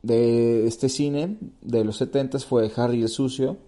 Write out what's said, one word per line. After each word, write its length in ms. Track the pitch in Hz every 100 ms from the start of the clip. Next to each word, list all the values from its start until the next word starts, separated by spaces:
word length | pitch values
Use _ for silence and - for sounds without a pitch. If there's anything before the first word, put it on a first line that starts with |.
de 640 | 113 117 120 117 117 117 113
este 220 | - 135
cine 480 | - 147 143 170 214 - -
de 220 | - 117
los 120 | 107 110
setentas 480 | 127 139 135 139
fue 260 | - 123 110
Harry 260 | 117 120 120
el 80 | 113
Sucio 480 | - 131 131 131 196